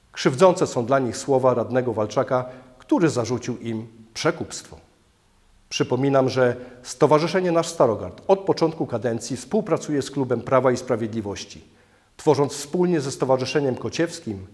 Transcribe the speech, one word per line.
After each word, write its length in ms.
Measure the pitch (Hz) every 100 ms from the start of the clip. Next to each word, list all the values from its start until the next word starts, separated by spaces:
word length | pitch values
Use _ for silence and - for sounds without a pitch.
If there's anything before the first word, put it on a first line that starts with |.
| _
Krzywdzące 540 | - 175 131 185 175 156
są 200 | 131 113
dla 120 | 135
nich 180 | 123 -
słowa 380 | - 131 127
radnego 380 | 117 107 127 123
Walczaka, 520 | 110 107 - - 127 123 - - -
który 300 | - 302 165
zarzucił 500 | 120 110 120 - 117
im 280 | 117 110 113 - -
przekupstwo. 600 | - 156 170 - - - 80 _ _ _ _ _ _ _ _ -
Przypominam, 600 | - 139 123 139 135 131
że 280 | 131 123 117 - -
Stowarzyszenie 720 | - - 147 151 165 190 185
Nasz 160 | 165 160
Starogard 540 | - 135 104 92 - -
od 100 | 190
początku 480 | 180 - 160 160 139
kadencji 500 | 120 120 113 - 120
współpracuje 680 | - 185 170 160 - 147
z 80 | 131
klubem 300 | - 127 117
Prawa 320 | - 131 127
i 40 | 123
Sprawiedliwości, 880 | - 117 110 110 101 95 - - - _ _ _ _ -
tworząc 360 | - 135 143
wspólnie 480 | - - 180 180 165
ze 100 | 139
Stowarzyszeniem 680 | 123 131 131 123 151 139 120
Kociewskim 680 | 113 - 165 - - 98 95